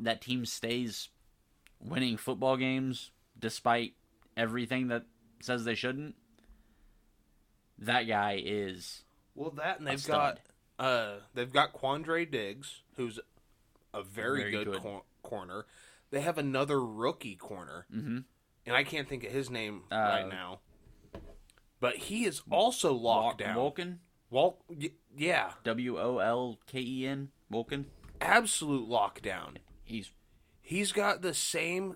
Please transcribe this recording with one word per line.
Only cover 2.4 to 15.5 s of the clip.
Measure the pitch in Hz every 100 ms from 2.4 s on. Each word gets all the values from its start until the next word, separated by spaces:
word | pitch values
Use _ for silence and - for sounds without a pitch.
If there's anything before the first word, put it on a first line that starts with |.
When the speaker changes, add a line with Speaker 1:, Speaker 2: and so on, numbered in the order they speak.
| 131 131
Speaker 1:
games | 131 131 131 120 - _ _ -
despite | 113 - 123 120 117 - _ _ _ -
everything | 113 117 117 127 127
that | 117 - _ _ -
says | - 123
they | 117
shouldn't, | 110 123 131 151 - _ _ - - _ _ - _ _ _ _ _ _ _ _ -
that | 107 123
guy | 113 107 104 98
is | - 104 98 90 - - - _ _
Speaker 2:
Well, | - 156
that | 143 160 185
and | 147
Speaker 1:
a |
Speaker 2:
they've | 139 143
got, | 151 143 - - _ _ -
Speaker 1:
stud. | 131
Speaker 2:
uh, | 123 107 101 -
they've | 127 123
got | 139 151
Quandre | - 131 143 156 165 165
Diggs, | 135 101 113 143 - _ -
who's | 120 107 - _ _ _ _ _ _
a | 107
very | 95 98 110 139
Speaker 1:
Very | 104
Speaker 2:
good | 104 101
Speaker 1:
good. | 95
Speaker 2:
cor-, | 104 98 - _
corner. | - 107 90